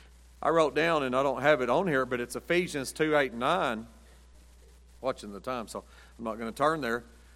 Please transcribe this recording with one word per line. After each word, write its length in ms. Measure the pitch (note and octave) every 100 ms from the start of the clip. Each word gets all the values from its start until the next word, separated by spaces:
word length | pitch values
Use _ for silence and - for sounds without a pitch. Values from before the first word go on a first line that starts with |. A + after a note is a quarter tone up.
| - - - -
I 80 | -
wrote 240 | E3 D3+
down, 280 | C#3 E3 D#3+
and 140 | C3+ B2+
I 60 |
don't 200 | C#3 B2
have 200 | C#3 D3
it 80 | B2
on 160 | C#3 G3
here, 160 | C#3 B2
but 140 | B2
it's 160 | A#2+ -
Ephesians 560 | - F3 F3 D3 B2+
two, 240 | - D#3 D3+
eight 160 | C3+
and 80 | A#2
nine. 460 | C3 F3+ D3 A2 A#2 - - - - - - - - - - -
Watching 320 | B2+ B2+ G#2
the 80 | G2+
time, 280 | G#2 B2+ G2+
so 160 | G#2 - - - -
I'm 60 |
not 140 | A2+ A2
gonna 140 | A2+
turn 280 | G#2+ D3 D#3+
there. 240 | B2 A#2 A#2 - -